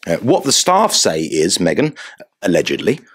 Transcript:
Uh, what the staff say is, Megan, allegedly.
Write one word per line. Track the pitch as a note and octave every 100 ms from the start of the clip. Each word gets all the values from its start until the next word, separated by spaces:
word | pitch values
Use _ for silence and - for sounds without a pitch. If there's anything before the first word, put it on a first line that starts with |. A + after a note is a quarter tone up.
| -
Uh, | E2
what | A#2 F3+
the | C#3
staff | B2 - F3+ G#3+
say | - - D#2+
is, | D#2+ D#2 D#2+ -
Megan, | F2 D#2 D3+ - - - - _
allegedly. | G2+ E2+ - C#2 - C#3+ -